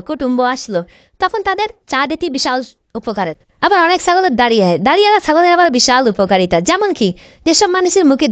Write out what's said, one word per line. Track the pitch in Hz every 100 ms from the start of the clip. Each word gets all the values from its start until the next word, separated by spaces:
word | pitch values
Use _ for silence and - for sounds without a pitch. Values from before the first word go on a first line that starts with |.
| 185
কুটুম্ব | 302 254 247 247
আসলো, | 254 - 185 175 _ _ _
তখন | 370 453 403
তাদের | 381 427 - _
চা | 262 277
দিতে | 320 349 262
বিশাল | 277 254 247 _ _
উপকার। | 233 233 208 175 156 _ _
আবার | 330 381 330
অনেক | 359 370
ছাগলের | 349 370 233
দাঁড়িয়ে | 240 226 185
হয়, | 170 214
দাঁড়িয়ে | 349 415 415 -
ছাগলের | 311 349 349
আবার | 349 247
বিশাল | 269 247 254
উপকারিতা। | 208 190 190 180 170 185
যেমন | 370 415 330
কি, | 196 - - - -
যেসব | 320 403 370
মানুষের | 359 381 311
মুখে | 277 294